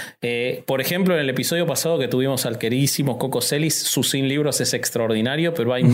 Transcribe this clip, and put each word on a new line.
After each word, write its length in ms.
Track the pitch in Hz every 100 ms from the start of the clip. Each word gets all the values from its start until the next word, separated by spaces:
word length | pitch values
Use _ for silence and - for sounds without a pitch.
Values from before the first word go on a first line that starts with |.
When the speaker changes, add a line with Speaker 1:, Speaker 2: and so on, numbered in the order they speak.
| - -
Speaker 1:
Eh, 420 | 120 120 123 - -
por 160 | 135
ejemplo, 320 | 127 175 185
en 60 | 170
el 100 | 135
episodio 360 | 131 117 170 165
pasado 320 | 131 160 165
que 80 | 127
tuvimos 360 | 127 135 131
al 140 | 123 113
queridísimo 600 | 113 127 139 - 143 113
Coco 220 | 135 123
Celis, 340 | - 147 156 -
su 240 | - -
Sin 260 | - 139 135
Libros 320 | 143 147 -
es 140 | 123
extraordinario, 800 | 123 - 123 113 110 117 147 170
pero 180 | 165 117
hay 120 | 127
Speaker 2:
Ujú. 80 | 131